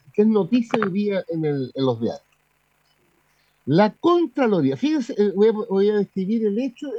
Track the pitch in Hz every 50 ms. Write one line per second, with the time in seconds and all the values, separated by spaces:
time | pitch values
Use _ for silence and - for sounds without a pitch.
0 | _ - _ - 208 220 220 208 185 165 240 254 233 - - 233 208 196 175 202
1 | 208 202 196 185 - - 170 165 156 151 147 139 131 120 - 135 135 131 120 113
2 | 117 101 - - - _ _ _ _ _ _ _ _ _ _ _ _ _ _ _
3 | _ _ _ _ _ _ _ _ _ _ _ _ _ 123 143 175 208 214 - _
4 | - 330 349 349 339 - - 294 262 226 202 175 139 131 135 131 - 302 311 302
5 | 226 - - - 208 202 165 190 208 226 214 214 214 - 190 196 202 208 214 208
6 | 196 - _ 196 185 180 226 233 220 208 202 220 269 277 - - 294 285 233